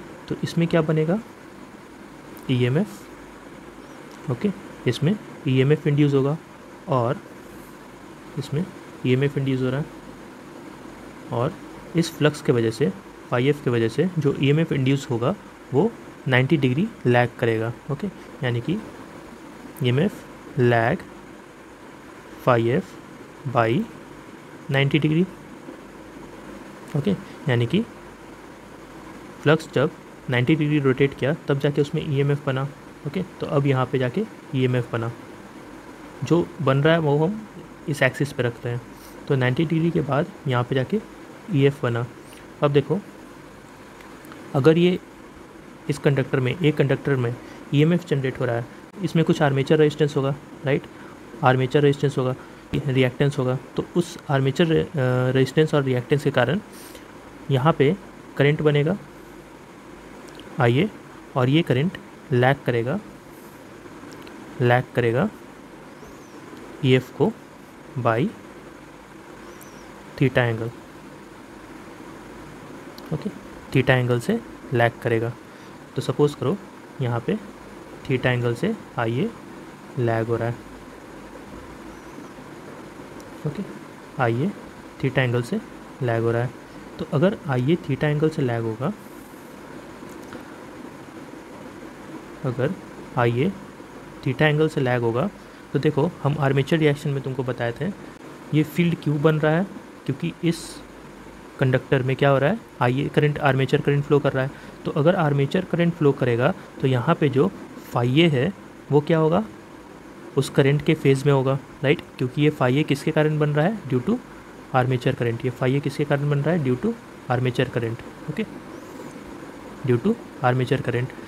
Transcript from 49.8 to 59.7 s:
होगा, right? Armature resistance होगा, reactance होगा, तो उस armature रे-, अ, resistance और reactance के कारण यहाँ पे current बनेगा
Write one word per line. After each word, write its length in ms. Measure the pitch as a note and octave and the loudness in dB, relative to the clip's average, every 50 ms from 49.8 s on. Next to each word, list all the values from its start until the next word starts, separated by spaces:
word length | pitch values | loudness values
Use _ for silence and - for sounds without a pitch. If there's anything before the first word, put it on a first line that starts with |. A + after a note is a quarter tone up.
| D3+ D3+ C#3+ - D#3 C#3+ - C#3+ | 6 4 4 2 0 2 2 0
होगा, 180 | C3+ C3+ C#3 C#3 - - - - - | 0 0 -2 -4 -8 -18 -14 -6 -2
right? 180 | C3+ C#3 - - - - - - - - - - - - - D3+ | 0 0 0 -2 -6 -16 -16 -18 -18 -18 -18 -18 -16 -6 2 4
Armature 380 | B2+ B2+ B2+ C3 B2+ - D3 | 4 6 6 4 4 4 6
resistance 360 | C#3+ C#3+ C#3 C#3+ - C#3 - D3 | 6 6 4 4 0 0 0 0
होगा, 180 | B2+ B2+ B2+ - - - - - - - - | 0 0 -2 -4 -8 -18 -20 -18 -12 -6 -4
reactance 600 | C#3+ C#3 C#3+ B2+ C3 C3 B2 A#2+ - D3 C#3 C#3+ - | -4 -2 0 2 4 4 4 4 2 2 2 2 0
होगा, 180 | B2+ B2+ B2+ B2+ - - - | 0 0 0 -2 -4 -8 -6
तो 100 | - C3+ - - | -6 -6 -2 0
उस 220 | F3+ E3+ - - - - - | -2 -2 -2 -4 -12 -4 0
armature 380 | D3 C3+ C3+ C#3 C3+ - F3 D#3+ | 0 2 2 2 2 2 2 4
रे-, 180 | D#3+ D#3 D#3+ | 4 2 2
अ, 60 | - - D3+ B2+ B2+ B2+ B2+ B2+ B2+ | 0 0 0 2 2 4 2 2 4
resistance 420 | B2+ C3+ C3 B2+ - D#3+ D#3 D3+ - | 4 4 4 4 4 4 4 4 4
और 100 | D3 C3+ | 2 2
reactance 400 | C3+ B2+ B2 A#2+ - D3+ C#3+ - | 2 0 0 0 0 0 2 2
के 80 | D3 | 2
कारण 280 | - C3 A#2+ B2 D#3 G#3+ - - - - - - - - - - - - - - - - - - | 2 2 2 2 2 -2 -4 -8 -18 -18 -18 -18 -18 -18 -18 -20 -20 -20 -20 -20 -20 -14 -4 0
यहाँ 220 | C#3 B2+ C3 D#3+ D#3+ | 2 4 4 4 6
पे 220 | - C3+ C#3 F#3 - - - - - - - - - | 6 4 4 4 2 -4 -16 -18 -18 -20 -10 0 2
current 240 | C#3 C#3+ D3+ D3+ | 4 4 4 4
बनेगा 360 | D#3 D3+ D3 D3 C#3+ D#3+ G3 G3+ - - - - - - - - - - - - - - | 4 4 4 4 4 2 0 -2 -4 -12 -18 -20 -20 -20 -20 -20 -20 -20 -20 -20 -20 -20